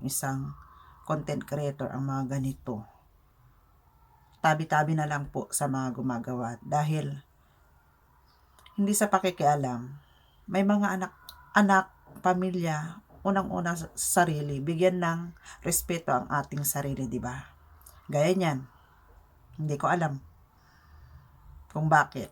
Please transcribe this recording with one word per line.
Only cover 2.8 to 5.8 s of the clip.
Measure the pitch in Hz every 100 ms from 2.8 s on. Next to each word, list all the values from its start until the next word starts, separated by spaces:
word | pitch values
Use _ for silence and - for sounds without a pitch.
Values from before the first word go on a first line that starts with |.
| 107 - _ _ _ _ _ _ _ _ _ _ _ _ _ _
Tabi-tabi | 160 156 156 151 151 156
na | 151
lang | 147 143
po | 135 -
sa | - 143
mga | 135